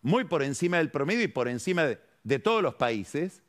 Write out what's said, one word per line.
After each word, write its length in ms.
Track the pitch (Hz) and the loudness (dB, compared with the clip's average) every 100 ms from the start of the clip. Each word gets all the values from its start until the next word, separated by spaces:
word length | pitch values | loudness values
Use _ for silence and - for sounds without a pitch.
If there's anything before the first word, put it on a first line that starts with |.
muy 220 | 123 214 | 2 2
por 180 | 202 170 | 2 0
encima 360 | 139 135 175 175 | 0 0 0 2
del 120 | 165 | 0
promedio 340 | 143 139 226 | 0 0 0
y 40 | 202 | -2
por 220 | 131 120 | -2 -2
encima 340 | 120 185 175 | -2 -2 0
de, 160 | 151 107 _ _ | 0 -2 _ _
de 160 | 107 135 | -2 0
todos 240 | - 220 | 2 2
los 120 | 185 - | 0 0
países. 640 | 123 113 95 143 180 - | 0 0 -4 -4 -4 -8